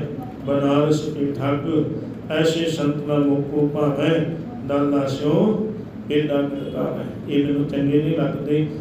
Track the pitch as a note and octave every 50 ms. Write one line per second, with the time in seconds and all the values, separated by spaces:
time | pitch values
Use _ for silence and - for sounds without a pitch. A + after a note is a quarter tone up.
0 | - - - - - - - - - C#3 C#3 C#3 C#3 C#3+ C#3+ D3 D3+ D#3 D3+ -
1 | - D3+ C#3+ C#3+ C#3+ C#3 C#3 - C3+ C#3+ C#3+ C#3 - D#3+ D#3+ D#3 D3 - - -
2 | - - - - - - D#3 D#3+ E3 D#3+ D#3+ E3 E3 D#3+ D3+ C#3+ C#3+ C#3+ D3 D3
3 | D3 D3 D3 D3 C#3+ C#3 C#3 C#3+ C#3 - - D3 D3 C#3+ - D3+ D3 D3 - C#3+
4 | D#3 D#3+ E3 D#3 - - - - - - - - B2+ C3+ C#3+ C#3+ C#3+ C#3+ C#3+ C#3+
5 | C3+ C3 - - C#3+ D3+ D#3+ G3 G#3+ A3 G#3 - - - - - - - - -
6 | - - D3 D3 D3+ C#3+ C#3+ C#3+ C#3+ C#3+ - - D3 - - C#3+ D3 - - C#3
7 | C3+ - - - - - C#3+ C#3+ C#3+ D3 C#3+ C#3+ C#3+ C#3+ C#3+ C#3+ C#3 C#3+ D3 D3+
8 | D3+ D#3 D#3+ D3 C#3+ - - - C3+ D3 D3 D3+ D#3 - - -